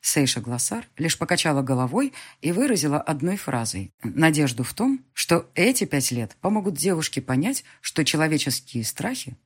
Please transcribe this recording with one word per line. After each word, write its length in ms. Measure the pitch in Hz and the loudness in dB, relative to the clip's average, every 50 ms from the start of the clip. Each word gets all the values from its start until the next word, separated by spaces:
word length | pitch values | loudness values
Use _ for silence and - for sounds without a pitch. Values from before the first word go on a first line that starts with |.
Сейша 400 | - - - 160 139 127 - 123 | -2 0 2 2 2 2 2 -2
Глоссар 460 | 113 117 120 123 - - 202 233 233 - _ | -4 -6 -4 -4 -4 -4 -4 -6 -8 -12 _
лишь 220 | - 156 165 - - | -4 -2 -2 0 -2
покачала 420 | 170 156 180 170 - 165 151 139 | 0 0 0 0 2 2 2 2
головой 520 | 135 131 135 123 127 127 135 214 277 277 - - - - - _ | 2 2 2 2 2 2 2 0 0 0 -2 -8 -20 -20 -20 _
и 120 | - 160 170 | -2 -2 0
выразила 480 | 185 269 294 247 180 151 151 143 151 | 2 2 2 2 2 2 2 0 0
одной 360 | - - 160 143 131 175 190 | 0 -2 -2 0 0 -2 -2
фразой 560 | 202 - - - 120 113 110 - 95 98 92 _ _ - | -2 -4 -4 -2 -2 -2 -2 -4 -6 -8 -10 _ _ -8
надежду 580 | 113 - - 160 160 156 147 151 139 120 120 127 | -6 0 4 4 4 6 4 2 2 2 -2 -6
в 100 | - - | -6 -2
том, 300 | - 214 262 269 262 - _ _ | 0 0 0 0 -2 -4 _ _
что 380 | - - - 170 165 - - _ | -8 0 2 2 0 0 -2 _
эти 300 | - 175 226 269 - 202 | 2 4 4 4 2 0
пять 260 | - - 143 127 - 127 | 0 0 0 0 0 -2
лет 240 | 120 113 107 - _ | -2 -4 -6 -8 _
помогут 340 | - 180 214 214 196 196 180 | -2 0 0 0 0 -2 -4
девушке 460 | 143 147 190 185 160 151 - - - | -2 0 0 0 0 0 -2 -4 -6
понять, 440 | 131 - 131 131 151 226 277 - - - - _ | -4 0 0 2 2 0 -2 -4 -6 -12 -20 _
что 240 | - - - - 151 | -12 -6 -2 0 0
человеческие 800 | - - 151 156 156 156 147 - 143 123 - - - - 120 110 | 2 2 2 2 4 2 2 0 0 -4 -4 -6 -6 -6 -4 -4
страхи — 520 | - - - - 233 262 254 - 139 123 - _ | -4 -6 -4 -4 -4 -4 -6 -8 -12 -14 -16 _